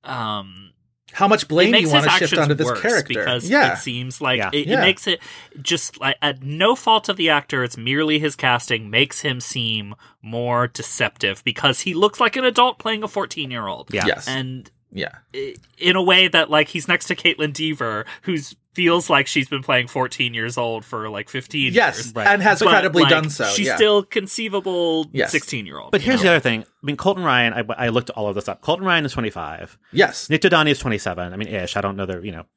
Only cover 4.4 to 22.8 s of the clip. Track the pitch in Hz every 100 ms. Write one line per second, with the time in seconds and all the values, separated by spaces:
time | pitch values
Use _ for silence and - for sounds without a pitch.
4.4 | 98 147 147 254 185 190 - 175 - -
5.4 | - - 131 170 - - 135 135 147 135
6.4 | 135 156 196 247 - 220 214 196 160 147
7.4 | - 135 123 - 117 139 156 151 151 -
8.4 | 131 120 - 117 107 110 139 - 147 123
9.4 | 117 131 113 110 104 104 - _ 110 117
10.4 | 120 120 123 - - - 110 _ 196 196
11.4 | - - - - - 165 208 - 233 262
12.4 | 254 240 247 - 220 220 214 202 190 -
13.4 | 135 123 101 80 - 104 92 - - 131
14.4 | 131 131 101 _ _ 95 - - _ 131
15.4 | 135 - _ _ 175 185 180 185 185 165
16.4 | 156 151 151 175 151 175 - 175 175 156
17.4 | 151 143 156 151 117 107 113 - - 165
18.4 | 139 - _ - 175 170 - 143 135 151
19.4 | 131 139 131 127 123 135 127 - 123 117
20.4 | 113 120 117 113 110 117 107 104 104 131
21.4 | - 151 135 190 190 - 127 113 202 202
22.4 | 202 196 208 214